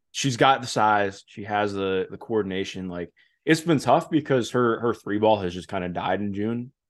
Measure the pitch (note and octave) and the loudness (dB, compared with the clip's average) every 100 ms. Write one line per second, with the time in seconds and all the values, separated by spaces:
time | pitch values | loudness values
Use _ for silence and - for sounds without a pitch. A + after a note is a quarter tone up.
0 | _ - C3+ A#2+ C3+ C3 B2 B2 G#2+ G#2 | _ -4 -2 4 4 4 0 2 4 4
1 | G2+ G2 - - G#2 G#2 G#2 G2 G2 F#2+ | 0 -4 -16 -14 -4 -2 0 -2 -2 -2
2 | F#2 G2 - A2 F#2+ F#2 F#2+ G2 F#2 F2 | -4 -8 -2 -2 0 -4 -6 -8 -8 -8
3 | E2+ _ _ _ - D#3 E3+ C#3+ - D3 | -10 _ _ _ 0 2 2 2 4 2
4 | D#3+ D#3 C#3+ C3 A2 B2 A#2+ A2+ A#2 G#2 | 2 -2 0 0 0 0 2 0 -2 -4
5 | - G#2 G#2+ G#2 F#2 F2+ E2+ G2 F2+ E2+ | -4 2 4 4 0 -6 -8 -6 -6 -4
6 | D#2+ F#2+ G#2 G2 G#2+ A#2+ B2 _ _ | -4 -2 -4 -4 -4 -6 -8 _ _